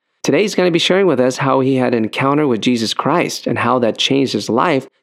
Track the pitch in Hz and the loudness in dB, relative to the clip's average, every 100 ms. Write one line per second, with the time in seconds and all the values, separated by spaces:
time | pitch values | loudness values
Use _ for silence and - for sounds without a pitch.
0 | _ _ - 139 214 - 180 165 - 185 | _ _ -2 0 0 0 0 2 2 2
1 | 196 127 127 127 139 131 131 131 123 120 | 2 2 0 0 0 0 2 0 0 0
2 | 110 - 139 143 151 113 127 123 110 - | -2 -2 0 2 0 0 0 0 -2 -2
3 | - 165 156 - - 113 113 127 117 107 | 0 0 -2 -4 -6 -4 0 0 0 0
4 | - 135 131 113 98 110 175 139 131 _ | 0 0 0 -2 -2 0 0 0 -4 _